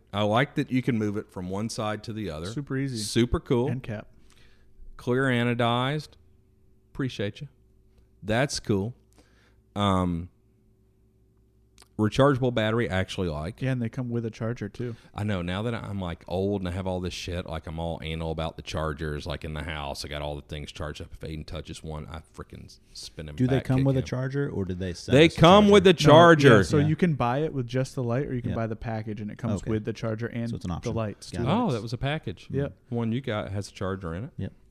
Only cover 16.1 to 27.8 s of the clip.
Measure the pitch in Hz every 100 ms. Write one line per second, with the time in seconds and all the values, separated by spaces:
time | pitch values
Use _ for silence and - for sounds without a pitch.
16.1 | 82 - 90 98 101 90 90 92 90 90
17.1 | - - 87 87 80 - 80 85 80 80
18.1 | 80 80 80 80 - - 82 78 71 78
19.1 | 73 80 71 80 78 73 76 71 67 69
20.1 | 73 73 73 - 76 - - 76 73 85
21.1 | - - 78 73 78 73 80 78 76 -
22.1 | 82 - - - - - - _ - -
23.1 | - 76 73 127 131 - 131 135 131 127
24.1 | 127 131 139 143 - 92 90 92 87 -
25.1 | 131 165 - 165 202 208 202 185 165 151
26.1 | 156 170 160 139 107 90 151 151 156 175
27.1 | 131 120 135 160 139 120 127